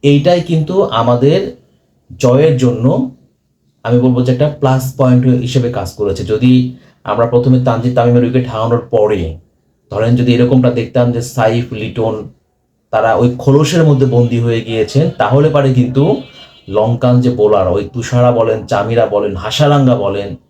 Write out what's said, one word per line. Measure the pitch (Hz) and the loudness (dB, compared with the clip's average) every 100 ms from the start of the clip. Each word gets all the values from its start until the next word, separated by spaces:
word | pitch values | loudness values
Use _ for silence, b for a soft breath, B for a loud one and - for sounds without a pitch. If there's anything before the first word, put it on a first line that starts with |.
এইটাই | 143 143 180 175 | 2 2 2 0
কিন্তু | 170 160 151 185 - 113 | 0 -4 -2 -2 -2 0
আমাদের | 120 120 135 180 - - _ _ _ _ _ 127 | 0 2 2 0 -2 -10 _ _ _ _ _ -4
জয়ের | 127 131 156 131 | 0 4 2 2
জন্য | 127 110 123 190 262 - _ _ _ _ _ _ 113 | 0 0 0 0 -4 -8 _ _ _ _ _ _ -2
আমি | 123 127 | 2 2
বলবো | 123 127 | 0 0
যে | 123 | 0
একটা | 151 - | -2 -2
প্লাস | 135 131 127 - | -2 -2 -2 -2
পয়েন্ট | 131 127 127 123 123 | 2 4 4 0 0
হিসেবে | 135 117 104 | -2 -2 -4
কাজ | 92 - | -8 -6
করেছে। | 104 95 | -4 -4
যদি | 95 107 127 127 127 123 B B | -4 0 4 2 0 -8 B B
আমরা | - 104 117 | -8 -2 0
প্রথমে | 120 131 127 127 | 0 2 2 2
তানজিদ | 117 123 123 | -2 -2 0
তামিমের | 120 123 | 2 2
উইকেট | 120 127 123 | 2 -2 -4
হারানোর | 110 113 120 - | -4 -2 -2 -2
পরে | 113 104 104 82 78 _ _ _ _ _ | 0 0 0 -4 -10 _ _ _ _ _
ধরেন | 98 113 123 | -4 0 0
যদি | 123 120 | 2 2
এরকমটা | 123 127 123 - | 2 2 2 -2
দেখতাম | - 127 120 120 | -4 -2 0 -2
যে | 120 - | -6 -2
সাইফ, | 113 117 120 110 | 0 0 -6 -8
লিটন | 107 - 113 107 101 - _ _ _ _ _ | -10 -4 -4 -4 -10 -18 _ _ _ _ _
তারা | 113 113 107 | -2 0 2
ওই | 120 123 | 0 0
খোলসের | - 139 151 175 156 | 2 2 2 2 2
মধ্যে | 139 131 120 | 2 2 2
বন্দী | 117 120 117 | 0 0 0
হয়ে | 113 | -2
গিয়েছেন, | 110 110 107 135 165 - | -4 -4 -2 0 -2 -2
তাহলে | 104 131 147 143 | 0 2 2 2
পারে | 139 | 0
কিন্তু | 127 123 127 156 233 - B B B - 101 | 2 0 0 0 0 -6 B B B -6 -2
লঙ্কান | 113 120 127 123 | 0 0 2 2
যে | 123 123 | 2 0
বোলার, | 107 107 92 92 | 2 2 0 -2
ওই | 104 | -4
তুষারা | 120 110 120 123 120 | -8 -4 0 2 2
বলেন, | 113 110 98 | 0 -2 -2
চামিরা | 104 104 117 110 | -4 -2 0 0
বলেন, | 104 104 95 | 0 -2 -6
হাসারাঙ্গা | 107 - 147 131 131 117 | -8 -2 2 4 2 2
বলেন | 98 98 101 - _ | -2 -6 -8 -12 _